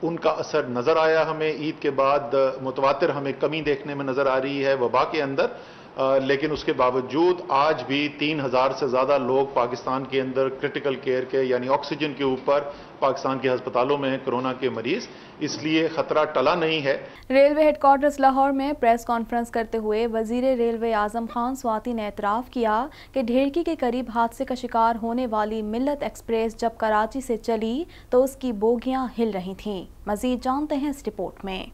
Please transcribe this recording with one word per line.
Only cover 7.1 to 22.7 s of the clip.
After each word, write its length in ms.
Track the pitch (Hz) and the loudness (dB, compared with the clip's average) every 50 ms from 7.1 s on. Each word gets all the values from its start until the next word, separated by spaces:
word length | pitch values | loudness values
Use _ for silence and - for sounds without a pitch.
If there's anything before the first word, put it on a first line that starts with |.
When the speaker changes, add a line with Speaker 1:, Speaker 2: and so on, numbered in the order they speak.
| 120 147 170 180 180 175 - - | 0 2 4 4 2 0 -2 0
Speaker 1:
आज 320 | 135 139 143 156 156 151 120 | 2 2 4 2 2 0 -2
भी 260 | 113 135 143 147 147 | -2 -2 0 0 -2
तीन 320 | 143 - 147 151 160 151 | -2 -2 -2 -2 0 0
हजार 320 | 135 135 120 127 127 139 143 | -2 0 2 2 2 2 2
से 160 | - 151 135 | 0 -2 0
ज़्यादा 280 | 120 127 131 135 143 | 2 2 4 4 4
लोग 380 | 139 131 123 131 135 139 135 - | 2 2 2 2 2 2 2 2
पाकिस्तान 500 | 135 120 120 123 120 - 135 131 131 139 | 0 0 0 -2 -4 -4 -4 -2 -2 -4
के 160 | 123 127 135 | -2 -2 -2
अंदर 280 | 131 131 127 131 135 135 | -2 0 0 0 0 0
critical 460 | 131 131 - 143 139 147 135 143 135 | 0 -2 -6 -4 -4 -2 -2 -2 -4
care 300 | 120 110 135 127 127 127 | -2 -2 0 0 0 0
के, 180 | 123 - 135 135 | 0 0 0 2
यानी 260 | 127 123 123 127 127 | 2 2 0 2 2
oxygen 400 | 135 143 139 - 160 143 151 156 | 0 0 0 -2 -4 -2 -2 -4
के 160 | 139 123 143 | -2 0 0
ऊपर, 500 | 135 131 127 - - 143 147 143 - - - - - - - | 0 0 0 2 2 2 2 2 -2 -10 -14 -16 -18 -8 -2
पाकिस्तान 380 | - 135 135 131 - 139 135 131 | 0 0 0 0 -2 -2 -2 0
के 100 | 120 135 | 0 0
अस्पतालों 500 | 127 123 120 - 107 120 123 135 143 143 | 0 0 -2 -2 0 0 2 2 2 0
में 120 | 139 135 | 0 -2
हैं 140 | 131 131 135 | -2 -2 -2
कोरोना 280 | 135 123 123 127 131 127 | -2 -2 0 0 -2 -4
के 180 | 123 139 127 | -2 -2 -2
मरीज, 380 | 117 113 113 120 165 240 - - - - - - - - 151 | -2 -2 -4 -2 -4 -4 -4 -10 -16 -18 -20 -20 -12 -8 -6
इसलिए 460 | 147 - - 143 156 156 160 160 160 | -6 -6 -6 -4 0 2 2 2 0
ख़तरा 360 | 160 - 175 170 156 151 151 | 0 -2 -2 0 2 2 2
टला 300 | 147 - 135 127 143 170 | 2 2 0 2 2 2
नहीं 260 | 175 165 160 160 156 | 2 0 0 0 0
है। 140 | 139 139 139 - - - - - - - | 0 0 -2 -2 -4 -12 -18 -20 -8 2
Speaker 2:
रेलवे 340 | 254 269 277 285 294 294 311 | 4 6 6 6 6 6 4
headquarters 560 | 302 294 - - 269 277 277 269 294 285 285 | 4 4 4 4 4 6 6 4 0 2 4
लाहौर 320 | 269 269 262 269 269 277 277 | 4 4 6 6 2 2 2
में 220 | 269 269 285 302 | 0 0 -2 -2
press 300 | 302 - 233 226 233 233 | 2 4 4 4 4 2
conference 460 | - 240 233 226 220 - 240 233 233 | -2 -2 -2 -2 -2 -2 -4 -4 -2
करते 280 | - 233 226 220 - 226 | -4 -4 -4 -2 -4 -4
हुए 280 | 214 214 214 214 233 | -2 0 0 0 0
वजीर 380 | 240 220 226 220 214 233 247 247 | 0 0 -2 -2 0 -2 0 2
रेलवे 480 | 262 262 240 233 233 233 226 220 233 226 | 2 2 2 2 0 0 0 0 0 2
आजम 340 | 208 208 214 208 233 233 | 2 0 0 -2 -4 -6
खान 280 | 220 - 240 240 247 269 | -4 -4 -4 -2 -2 -4
स्वाति 400 | 262 - 240 220 214 214 247 240 | -4 -2 -2 -2 -2 -2 -4 -4
ने 140 | 226 214 208 | -4 -4 -6
एतराफ़ 420 | 202 - 214 202 208 226 247 - | -6 -4 -2 0 0 -2 -4 -4
किया 400 | - 262 233 220 | -4 -2 0 2